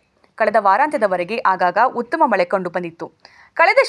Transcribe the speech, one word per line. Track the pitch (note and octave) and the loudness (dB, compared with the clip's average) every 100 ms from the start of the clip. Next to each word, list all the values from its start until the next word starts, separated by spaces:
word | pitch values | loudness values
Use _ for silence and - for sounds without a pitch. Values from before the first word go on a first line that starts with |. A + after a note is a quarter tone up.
| _ _ _ - | _ _ _ -4
ಕಳೆದ | G#3+ A3 G3+ | 0 2 2
ವಾರಾಂತ್ಯದವರೆಗೆ | G3+ D4+ C#4+ G#3 F3+ F3 A3+ - | 2 0 0 -2 -2 -4 -4 -2
ಆಗಾಗ | F#3 F3+ F3+ B3 A#3 | 0 0 2 0 -2
ಉತ್ತಮ | A#3 D#4+ D4 | -6 0 0
ಮಳೆ | G3 F3+ | 2 0
ಕಂಡುಬಂದಿತ್ತು. | G3 F3 F3+ F3 E3 E3 - _ _ _ - | -2 -4 -6 -8 -12 -16 -16 _ _ _ 0
ಕಳೆದ | E4+ A4+ | 2 2